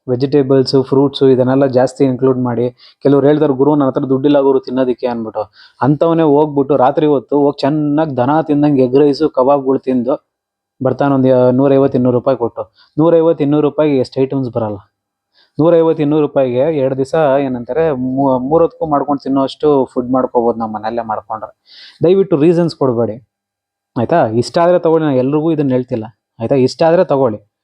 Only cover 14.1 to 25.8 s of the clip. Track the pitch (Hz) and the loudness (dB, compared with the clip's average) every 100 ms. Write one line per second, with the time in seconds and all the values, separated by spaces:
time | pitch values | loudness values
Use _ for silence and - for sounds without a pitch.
14.1 | 135 135 139 123 117 107 98 - _ _ | -4 -4 -4 -6 -6 -6 -8 -16 _ _
15.1 | _ _ _ _ - 160 170 165 156 143 | _ _ _ _ 0 4 4 2 0 0
16.1 | 151 143 143 131 123 151 151 131 131 135 | 0 0 0 0 0 0 0 -2 -2 -2
17.1 | 160 147 139 135 123 120 151 165 131 127 | 0 2 0 -2 -6 -4 -2 0 -2 -4
18.1 | 131 139 127 131 165 160 - 160 143 139 | -2 0 0 0 0 0 -2 -4 -2 -2
19.1 | 139 135 135 135 - 151 139 123 131 123 | -4 -2 -2 -2 -2 0 0 0 -6 -2
20.1 | 131 127 123 117 113 110 107 110 117 113 | -2 0 0 -2 -2 -6 -8 -6 -8 -6
21.1 | 107 - 110 113 _ _ - - _ 160 | -8 -8 -12 -12 _ _ -20 -20 _ 0
22.1 | 196 190 151 160 170 170 - 135 117 110 | 2 0 2 2 2 -2 -2 -2 0 -4
23.1 | 113 _ _ _ _ _ _ _ 123 113 | -6 _ _ _ _ _ _ _ -6 0
24.1 | 165 120 113 - 175 170 180 170 160 156 | 0 0 -2 -2 0 2 2 2 0 0
25.1 | 127 131 151 160 156 139 127 | -2 0 -2 -2 -2 -2 -2